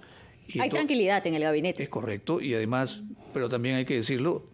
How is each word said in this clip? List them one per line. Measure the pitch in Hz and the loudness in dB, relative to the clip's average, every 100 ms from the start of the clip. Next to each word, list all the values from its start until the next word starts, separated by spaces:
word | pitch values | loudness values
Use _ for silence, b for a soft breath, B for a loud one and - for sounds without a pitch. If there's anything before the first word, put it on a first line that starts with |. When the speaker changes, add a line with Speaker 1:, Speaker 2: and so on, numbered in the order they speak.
| B B B B - | B B B B -6
Speaker 1:
Y | 175 | -2
Speaker 2:
Hay | 262 | 0
Speaker 1:
ento- | 294 | 2
Speaker 2:
tranquilidad | 302 262 190 202 175 | 2 2 4 2 2
en | |
el | 156 | 2
gabinete. | 156 151 180 175 | 2 2 0 -2
Speaker 1:
Es | 151 | -4
correcto, | - 107 104 - 170 | -4 -4 -4 -2 -2
y | 139 | 0
además, | 113 110 127 131 - - - - | 0 2 0 0 -4 -12 -14 -8
pero | 139 143 | -4 -2
también | 127 123 131 | 0 0 0
hay | |
que | 127 127 | 0 0
decirlo, | 110 127 156 - - | 0 0 0 -2 -6